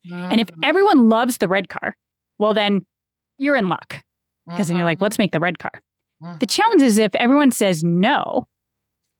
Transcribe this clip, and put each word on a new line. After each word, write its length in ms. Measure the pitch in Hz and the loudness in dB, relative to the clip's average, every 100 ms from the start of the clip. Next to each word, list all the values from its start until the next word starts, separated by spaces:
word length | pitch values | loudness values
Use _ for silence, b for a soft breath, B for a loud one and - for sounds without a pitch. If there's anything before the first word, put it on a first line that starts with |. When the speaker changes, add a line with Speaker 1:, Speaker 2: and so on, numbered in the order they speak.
| 175 | -16
Speaker 1:
And 300 | 175 180 214 | -12 -4 -2
if 80 | 226 | -4
Speaker 2:
Mm-hmm. 160 | 165 | -4
Speaker 1:
everyone 460 | 277 330 403 320 226 | -2 2 4 6 6
loves 300 | 220 247 247 | 4 0 -2
the 100 | 185 | -2
red 180 | 190 190 | -2 -4
car, 280 | - - - _ _ _ - | -10 -12 -12 _ _ _ -4
well, 140 | 208 | -2
then 320 | 214 202 196 - _ _ _ _ - | 0 0 -2 -4 _ _ _ _ -6
you're 200 | 277 269 | -2 0
in 100 | 190 | -2
luck. 340 | 156 - 143 - _ _ _ - | -6 -10 -20 -20 _ _ _ -10
'Cause 200 | 175 165 | -6 -2
then 80 | 175 | -2
you're 80 | 170 | -2
like, 140 | 156 | 0
Speaker 2:
Mm-hmm. 40 | |
Speaker 1:
"Let's 160 | 202 208 | -2 0
make 140 | 202 | -2
the 80 | 160 | -2
red 180 | 175 165 | -4 -4
car." 120 | - - _ _ _ _ | -10 -14 _ _ _ _
Speaker 2:
Mm-hmm. 140 | 165 165 | -18 -8
Speaker 1:
The 60 | 196 | -4
challenge 340 | - 440 403 | 0 2 4
is 140 | 269 208 | 4 4
if 160 | 220 - | 2 0
everyone 360 | 240 277 285 | 2 4 4
says 320 | - 202 170 | 2 0 0
no, 640 | 170 175 214 285 - - - _ _ _ _ _ _ | 0 0 2 0 -2 -6 -8 _ _ _ _ _ _